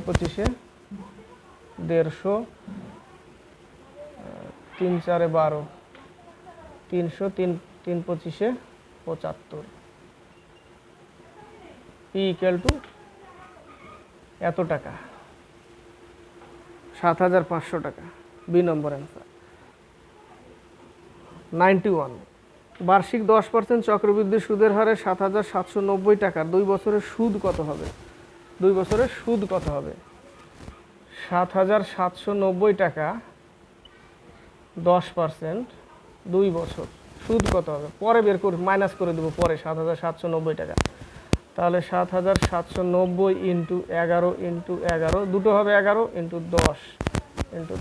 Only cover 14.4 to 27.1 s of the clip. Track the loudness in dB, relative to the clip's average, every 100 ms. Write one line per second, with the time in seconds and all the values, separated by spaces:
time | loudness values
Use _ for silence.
14.4 | -4 -2 -2 -4 -6 -16 -18 -20 -20 -20
15.4 | -20 -20 -20 -20 -20 -20 -20 -20 -20 -20
16.4 | -20 -20 -20 -20 -20 -4 0 2 2 2
17.4 | 0 -4 -6 -6 -8 -10 -16 -20 -20 -18
18.4 | -2 2 2 0 -2 -6 -12 -18 -20 -20
19.4 | -20 -20 -20 -20 -20 -20 -20 -20 -20 -20
20.4 | -20 -20 -20 -20 -20 -20 -20 -20 -20 -20
21.4 | -8 4 6 6 4 2 0 -8 -18 -20
22.4 | -20 -20 -20 -6 4 4 4 0 4 4
23.4 | 4 0 2 2 2 2 4 2 4 2
24.4 | 0 4 4 6 4 2 0 0 0 0
25.4 | -2 -4 -4 -2 0 2 4 4 2 -2
26.4 | 0 2 2 2 0 -2 -2